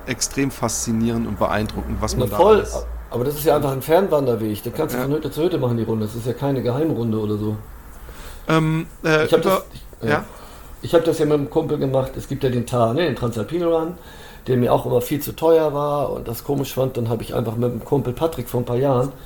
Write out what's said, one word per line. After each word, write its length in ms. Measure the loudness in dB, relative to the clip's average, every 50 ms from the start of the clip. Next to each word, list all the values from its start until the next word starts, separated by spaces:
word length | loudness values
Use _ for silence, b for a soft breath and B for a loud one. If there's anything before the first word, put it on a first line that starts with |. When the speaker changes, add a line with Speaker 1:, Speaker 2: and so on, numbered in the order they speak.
| -4
Speaker 1:
extrem 440 | -6 -4 -4 -4 -4 0 0 0 0
faszinierend 800 | 0 -2 -2 -2 -2 -2 -2 0 0 2 2 2 2 0 -2
und 120 | -2 0 0
beeindruckend, 580 | 0 2 2 0 0 -2 -4 -6 -4 -4 -4 -2
was 160 | -2 -2 0
man 140 | 0 0 0
Speaker 2:
Na 80 | 4
Speaker 1:
da 40 | 4
Speaker 2:
voll, 140 | 6 6 6
Speaker 1:
alles 280 | 6 4 0 -6 -6 -6 -6 -10 -10 -12 -8
Speaker 2:
aber 140 | -4 -2 -2
das 120 | -2 -2
ist 100 | 0 2
ja 100 | 4 4
einfach 160 | 4 4 0
ein 100 | -2 -2
Fernwanderweg. 840 | 0 4 4 4 4 4 2 2 2 2 0 0 0 -2 -2 -4 -4
Da 60 | -6
kannst 260 | -4 -2 -2 -2 -2
du 40 | -2
Speaker 1:
Ja. 60 | 0
Speaker 2:
von 80 | 0 0
Hütte 160 | -2 -2 -4
zu 140 | -2 0 0
Hütte 140 | 0 2
machen 200 | 2 0 0 2
die 60 | 0 0
Runde. 220 | 0 0 -2 -2
Das 100 | -4 -4
ist 100 | -6 -4
ja 80 | -4 -4
keine 280 | -2 0 0 0 0
Geheimrunde 580 | 0 0 0 0 0 0 0 0 0 0 0 0
oder 180 | 0 0 -2
so. 200 | 0 0 -2 -4 -4 -8 -14 -16 -18 -18 -18 B B B B B B B B B B B 2
Speaker 1:
Ähm, 380 | 2 4 4 2 0 0 -2 -6 -12 -4 0
äh, 220 | 2 4 4 4
Speaker 2:
Ich 80 | 6 4
hab 80 | 4
Speaker 1:
über 80 | 6 4
Speaker 2:
das, 140 | 2 2 0 -6 -16
ich, 340 | -18 -18 -18 -12 -6 0
ja. 20 | 0
Speaker 1:
Ja? 140 | 0 0 0 -6 B B B B B B B B B -12
Speaker 2:
Ich 120 | -4 2 4
hab 100 | 4 4
das 140 | 4 2 2
ja 60 | 2
mit 80 | 2 2
einem 160 | 2 0 0
Kumpel 280 | 0 0 0 0 -2
gemacht. 340 | 0 0 2 2 0 0 0 -6
Es 120 | -10 -6
gibt 160 | -6 -4 0 0
ja 60 | 0
den 160 | 0 0 -2
tar, 280 | 0 2 2 4 4 4
ne, 100 | 2 2
den 120 | 0 0
Transalpine 500 | 0 -2 -2 -2 -2 -4 -2 -2 0 2
Run, 280 | 2 2 2 0 -2 -6 B B B B B B B B B B
der 100 | 0 2
mir 160 | 2 4 4 4
auch 120 | 2 2
immer 160 | 2 0 0
viel 180 | 2 0 -2 -2
zu 160 | -4 -6 -6
teuer 380 | 2 4 6 6 6 4 2 0
war 380 | 0 -2 0 0 0 0 -2
und 160 | -2 -6 -6
das 160 | -6 -8 -8 -4
komisch 300 | -2 -2 -2 -2 -4 0
fand. 240 | 0 0 0 0
Dann 120 | -2 -2 0
hab 120 | -2 -2
ich 120 | -4 -4 -4
einfach 220 | -2 -2 -2 -2
mit 160 | 0 0 0
dem 120 | -2 -4 -2
Kumpel 300 | 0 0 0 2 -2 -2
Patrick 340 | 0 -2 -2 -2 -4 -8
vor 140 | -4 -2 -2
ein 40 | -2
paar 120 | 0 0
Jahren, 340 | 0 2 2 4 2 2 0 -4 B B